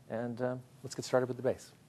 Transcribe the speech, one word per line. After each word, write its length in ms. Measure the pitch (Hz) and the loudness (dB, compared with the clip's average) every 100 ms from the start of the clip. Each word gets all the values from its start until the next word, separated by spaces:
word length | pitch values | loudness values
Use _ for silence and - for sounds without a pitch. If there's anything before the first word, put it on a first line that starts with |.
| - | -8
And, 300 | 113 120 117 | -4 -4 -2
um, 200 | 127 127 - - | -2 -4 -10 -14
let's 120 | 131 | -12
get 100 | - | -8
started 240 | - 127 127 | 4 4 4
with 80 | 123 | 0
the 60 | |
base. 280 | 123 - - - | 0 0 -4 -20